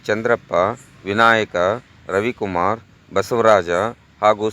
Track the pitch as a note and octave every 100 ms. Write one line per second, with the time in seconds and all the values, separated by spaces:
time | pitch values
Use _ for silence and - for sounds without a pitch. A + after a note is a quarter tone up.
0 | - G#2+ A2+ A#2 - E2+ F#2+ B2+ - -
1 | F#2 G#2 A#2 A2+ G#2+ F2+ F2+ A#2 - _
2 | - F#2+ A2+ A#2+ G#2 F2 F#2 A2+ - _
3 | _ F#2 G2 A#2+ A2 G#2 E2+ F2 A2 A#2+
4 | _ _ G#2+ G#2+ G#2+